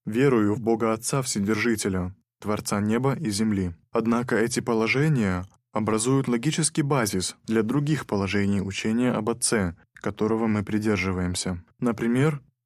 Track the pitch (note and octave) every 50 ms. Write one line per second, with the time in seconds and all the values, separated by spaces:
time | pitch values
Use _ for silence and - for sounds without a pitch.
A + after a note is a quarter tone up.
0 | - - G#2+ A2+ - C#3+ B2+ A2+ G#2 G#2 G#2 A#2+ A2 A2+ A2+ A2 A2+ A2+ A2+ A2
1 | A2+ - - C#3 B2+ - - G#2+ G2 G2+ A2 G#2 G2 A#2 A2+ G#2 - G#2+ F#2+ F#2
2 | F2+ F2+ F#2+ _ _ _ _ - - G2+ G#2+ G#2 G#2+ - G#2+ G#2 G#2 G#2 A2 A#2+
3 | C3 C#3 C3 - E3+ A2 G2+ G2+ A2 A2 G#2 G2 F#2+ F2+ E2+ - _ _ - A#2
4 | A2 A2+ A#2 A#2+ A#2+ B2+ B2 G2+ A2+ A#2 - A#2+ - B2 A#2 A2 A2+ A2 A2+ C3
5 | D3 D#3+ D3+ B2+ G#2+ F#2+ F#2 F2+ F#2 - _ _ _ _ - A2 A2 G#2 A2 A2
6 | A2 B2+ C3+ C#3 C3+ - A#2+ A#2 A#2 D#3 D3+ - D#3+ - - - D3+ C#3 D3+ C3+
7 | A#2 G2+ - F#2 F2+ - - _ _ - A2 A2+ G#2+ A2 C3 D3 C#3+ D3 D#3 C3
8 | - - G#2+ G2+ G2 F#2+ F#2+ G2+ G2+ G2 G2+ G2+ F2+ G2 G2 - - A2 A2 A#2
9 | B2 B2 A#2 A2 G#2+ A2+ A#2 A#2 - - B2 A2 F#2+ F2 E2 - _ _ _ -
10 | - G#2+ G2+ - G#2+ A2 A2+ A2 A#2 A2 G#2+ G#2 F#2+ - G#2 G#2+ G#2+ A2 G#2+ F#2+
11 | F#2 F#2+ F#2 F2+ F2+ F2+ F2+ - - F#2+ F2+ F2 - _ _ - B2 A#2+ A2+ -
12 | A#2 A#2 A#2+ B2+ C#3 D#3+ D3+ C#3 - _ _ _ _